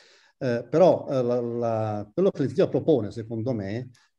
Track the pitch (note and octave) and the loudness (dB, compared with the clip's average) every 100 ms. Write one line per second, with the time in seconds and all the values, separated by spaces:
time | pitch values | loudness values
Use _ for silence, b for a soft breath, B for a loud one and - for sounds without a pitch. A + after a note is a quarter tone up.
0 | b b b b C3 A#2+ - D3+ F3 A#2+ | b b b b -2 -2 0 4 6 4
1 | - C3 A#2+ B2 A#2 A#2+ A#2 A2 A2 G#2 | 0 -2 0 0 -2 -4 -2 -2 -2 -4
2 | G#2 - F#3+ - - F3+ F3+ F3 D3 C#3 | -6 0 0 0 -2 2 2 2 2 2
3 | G2+ A#2 A2 A2+ A#2 A2+ G2 A2+ C3 b | 0 -8 -8 -6 -4 -4 -4 -6 -8 b
4 | b | b